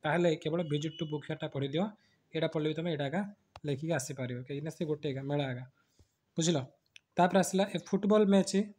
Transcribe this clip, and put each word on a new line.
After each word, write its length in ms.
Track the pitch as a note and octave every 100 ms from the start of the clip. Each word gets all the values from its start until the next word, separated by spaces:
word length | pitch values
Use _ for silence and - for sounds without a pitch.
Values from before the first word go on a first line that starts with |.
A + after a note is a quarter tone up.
ତାହେଲେ 280 | D#3+ D#3+ F3 D#3
କେବଳ 180 | D#3 E3 E3
ଭିଜିଟ୍ 240 | D3 D#3 D3+
ଟୁ 60 | D#3+
ବୁକ୍ 140 | D3 -
ଫେୟାରଟା 220 | D3+ D#3
ପଢ଼ିଦିଅ। 300 | C#3 C#3 D3 G#3 - _ _ _
ଏଇଟା 140 | D#3+ D#3+
ପଢ଼ିଲେ 160 | D#3+ D3+
ବି 60 | D#3
ତମେ 100 | E3+
ଏଇଟା 120 | D3+ C#3
ଏକା 100 | E3 G3+ - _ - D3+
ଲେଖିକି 260 | C3+ D#3+ D#3+
ଆସିପାରିବ, 400 | B2+ C#3 B2 B2 B2+
କାହିଁକିନା 240 | C#3+ D#3 D#3
ସେ 60 | D#3+
ଗୋଟେ 160 | D3+ D3+
ଏକା 100 | C3+ C#3
ମେଳା 140 | D3 C#3
ଏକା। 120 | B2 B2+ _ _ _ _ _ _ -
ବୁଝିଲ? 220 | E3 D#3+ C3 _ _ - _ -
ତାପରେ 220 | F3+ F#3+
ଆସିଲା 220 | F3+ F#3+ G3
ଏ 40 | F3 -
ଫୁଟବଲ 340 | G3 G3+ G#3+ G#3
ମ୍ୟାଚ୍ 240 | G3 F#3+ F#3+ G#3+